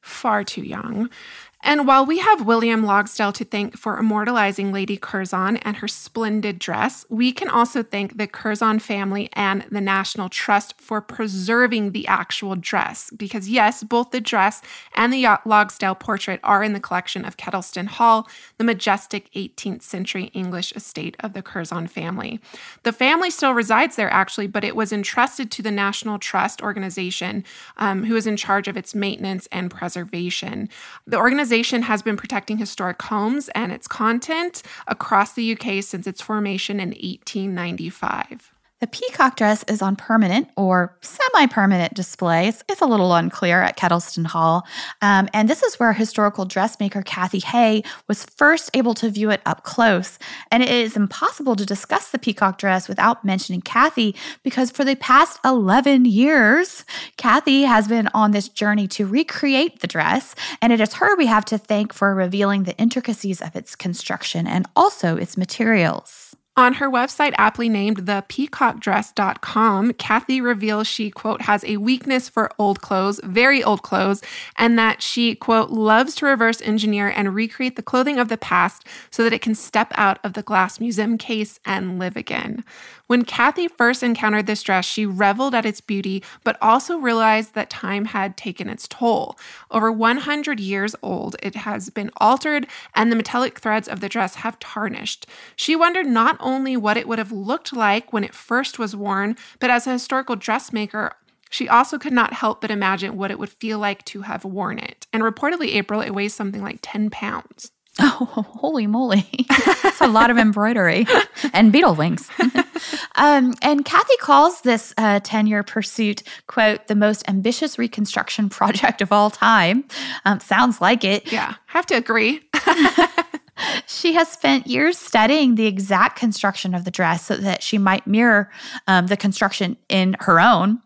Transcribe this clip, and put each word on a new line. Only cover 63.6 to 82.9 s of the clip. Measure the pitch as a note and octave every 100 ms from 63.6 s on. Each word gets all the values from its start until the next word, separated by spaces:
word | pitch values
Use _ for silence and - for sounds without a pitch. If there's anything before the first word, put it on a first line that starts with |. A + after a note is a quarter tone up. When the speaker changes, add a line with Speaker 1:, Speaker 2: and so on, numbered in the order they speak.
| -
Speaker 2:
construction | - F3+ F3 - - - E3 E3+
and | F#3 F#3 -
also | G4 - F3 E3
its | F3 -
materials. | F#3 - A3+ A3 E3 - - - - - _ -
Speaker 1:
On | B3
her | C4+ C#4
website, | B3+ C4 - D4 -
aptly | G#3+ - A#3
named | G#3+ G3+ G3+ F3+
the | G3+ -
peacock | - C#4+ - B3+ A3+
dress | G#3+ G3+ A3
dot | - G3 -
com, | - G#3+ A3 G3 A3+
Kathy | A#3 - A3 - C4
reveals | A#3+ A3+ G#3+ G#3+ A3
she, | - G#3+
quote, | - - -
"has | A#3 G#3
a | - G#3
weakness | G#3+ B3+ C4+ C4 B3+
for | - A3 -
old | G#3 G3
clothes, | - F#3+ F#3+ G3+
very | F#3+ F#3 B3+ C#4
old | - G3+
clothes, | - F#3 F#3+ G3+ - - - -
and | A#3 A#3
that | A3+ -
she, | - - A#3
quote, | A3+ - A3+ -
loves | A3 G#3+ G#3+ C4
to | -
reverse | C#4+ C4+ A3+ A#3
engineer | - G#3+ G#3+ G3+ G3+
and | - G3
recreate | G3 A3+ - B3+ B3
the |
clothing | - B3 C4 C#4
of | A#3
the | A3
past | - F3+ F3 - - - -
so | -
that | A3+
it | A3+
can | -
step | G#3+ - A3 A#3 -
out | G3+ G3
of | G#3
the | F#3
glass | G3+ G#3 F#3 -
museum | A#3 G3+ G#3+ A3+
case | - A3 G#3+ - -
and | G3 F#3 F3+
live | F3+ -
again." | - - - A3 - - -